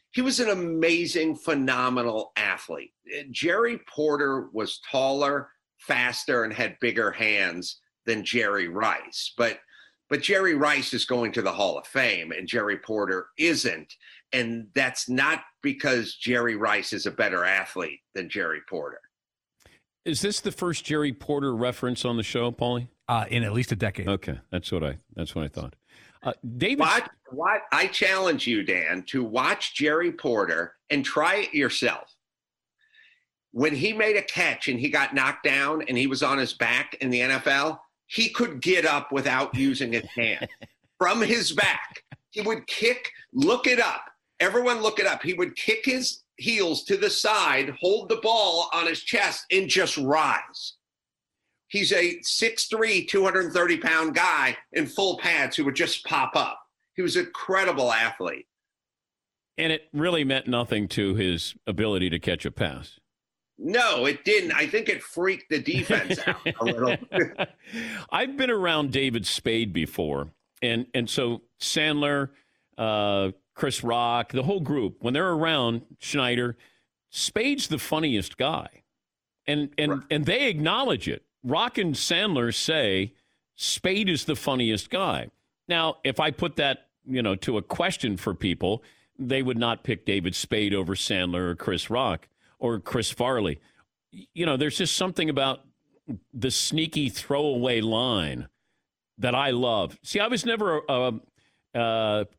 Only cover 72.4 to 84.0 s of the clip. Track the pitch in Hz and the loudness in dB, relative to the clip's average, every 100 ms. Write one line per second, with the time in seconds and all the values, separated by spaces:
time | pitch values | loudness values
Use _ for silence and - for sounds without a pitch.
72.4 | _ _ _ - 113 107 104 101 95 95 | _ _ _ -6 -2 2 2 2 0 -4
73.4 | _ - 143 120 120 120 120 120 117 131 | _ -4 -4 -2 -2 0 2 0 -2 -2
74.4 | 135 196 135 147 101 - 117 139 185 160 | 0 0 -2 -2 -2 -2 -2 0 0 0
75.4 | 165 151 117 117 - - - 147 127 120 | 2 2 2 -2 -6 -14 -4 0 2 2
76.4 | 123 117 _ _ _ _ _ - - 208 | 0 -4 _ _ _ _ _ -6 -4 0
77.4 | 262 285 - 156 - 156 160 110 87 - | 0 0 -2 -4 -2 0 2 0 -2 -2
78.4 | 135 160 - - _ _ _ _ _ _ | -2 -2 -6 -16 _ _ _ _ _ _
79.4 | - 147 143 - 151 143 - 151 147 220 | -4 -2 -2 -2 -2 -2 -2 0 2 2
80.4 | 277 156 156 214 269 127 - - - _ | 2 0 0 0 0 -2 -4 -8 -10 _
81.4 | 127 156 240 240 180 135 - 170 208 147 | -4 0 0 0 -2 -2 -2 0 0 0
82.4 | 117 113 - 160 113 95 104 - _ _ | 0 0 0 0 2 2 0 -6 _ _
83.4 | _ - - - 180 196 | _ -8 -4 -2 0 0